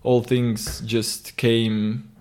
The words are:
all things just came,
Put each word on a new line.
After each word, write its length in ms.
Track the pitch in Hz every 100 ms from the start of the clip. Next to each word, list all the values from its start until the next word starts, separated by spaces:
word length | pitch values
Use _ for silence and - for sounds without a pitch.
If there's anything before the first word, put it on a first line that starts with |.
all 200 | 123 123
things 580 | 120 123 120 110 - -
just 500 | 110 113 110 - -
came, 720 | - 120 117 113 107 107 127 - -